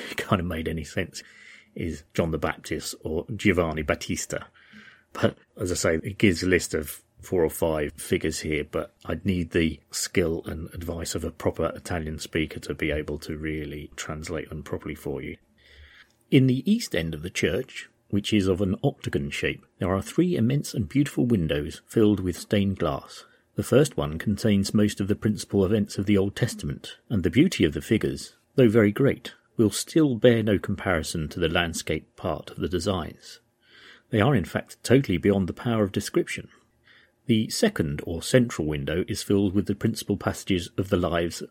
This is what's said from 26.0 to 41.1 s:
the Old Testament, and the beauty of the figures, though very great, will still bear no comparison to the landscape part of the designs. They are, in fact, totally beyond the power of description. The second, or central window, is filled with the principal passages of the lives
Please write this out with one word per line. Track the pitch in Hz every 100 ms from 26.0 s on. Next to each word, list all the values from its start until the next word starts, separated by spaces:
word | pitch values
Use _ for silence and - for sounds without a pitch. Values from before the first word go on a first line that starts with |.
| 101
the | 101
Old | 101 -
Testament, | 113 - 73 - - - -
and | 101
the | 85
beauty | 117 180 - 82
of |
the | 73
figures, | - 110 69 67 - - _ -
though | 120
very | 113 104
great, | 104 135 - - - _ -
will | 107
still | - - 165 151 113
bear | 123 117
no | 107 98
comparison | - 95 98 85 76 85 76
to | -
the | 80
landscape | 87 87 - - 80 - -
part | 90 73 -
of | -
the | 82
designs. | 87 95 95 76 - - - _ _ _ - - - _
They | 110
are, | 117
in | 127 80
fact, | - - -
totally | - 131 139 87
beyond | 101 98 92
the |
power | - 120 113
of | 98
description. | 104 - - - - - _ _ _ _ _ _ _ -
The | 110 110
second, | - 220 - 78 71 -
or | 82
central | - 127 120 - 76
window, | 73 69 80 -
is | 104
filled | - 101 101
with | 98 92
the | 101
principal | 110 - - 98
passages | 107 - - 92 87 -
of | 95
the | 95
lives | 87